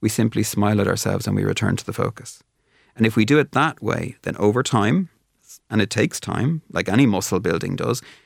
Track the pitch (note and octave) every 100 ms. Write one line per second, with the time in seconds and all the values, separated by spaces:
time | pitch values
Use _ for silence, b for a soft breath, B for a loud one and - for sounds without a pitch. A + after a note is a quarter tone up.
0 | A2 - A2+ G#2+ A2 - G2+ G#2+ G2 G2+
1 | G2+ G2 - G2 G2 F#2 G2+ - - -
2 | - - - - _ _ _ _ _ -
3 | A2 A2 A2 D3+ - C3 D#3 - G#2 -
4 | E2+ - - - G#2 A#2 C3 A2+ G#2+ E3+
5 | F3 _ _ _ _ - - G#2+ G2 G#2+
6 | A2+ - - - B2+ D#3+ - E2+ F#2 G#2+
7 | C3+ F#2+ - F#2 F2 E2+ F#2 F2+ F2+ A#2+
8 | B B